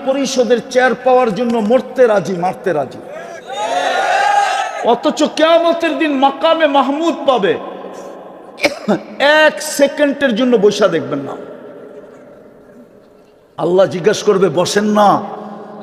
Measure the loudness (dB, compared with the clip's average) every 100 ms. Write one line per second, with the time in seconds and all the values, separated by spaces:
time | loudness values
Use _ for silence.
0 | -2 -2 -2 0 2 0 0 0 2 2
1 | 2 2 2 0 -2 0 2 0 0 2
2 | 4 4 0 -4 -4 -4 -2 -2 -4 -10
3 | -16 -14 -14 -16 -12 -6 -2 -2 0 0
4 | 0 2 2 2 2 -2 -4 -2 0 0
5 | 0 0 -2 2 4 4 2 0 -2 -2
6 | -2 2 0 2 0 2 2 2 0 0
7 | -2 0 0 0 0 -2 -6 -14 -14 -16
8 | -16 -18 -20 -20 -20 -4 -4 -2 -4 -4
9 | -4 0 2 6 4 2 -6 0 0 2
10 | 0 2 0 2 2 4 4 4 0 0
11 | -4 -6 -8 -12 -14 -16 -18 -18 -18 -20
12 | -20 -20 -20 -20 -20 -20 -20 -20 -20 -20
13 | _ -20 _ _ _ -6 0 2 2 2
14 | 0 0 2 2 2 2 0 0 2 4
15 | 4 4 -2 -12 -14 -16 -16 -10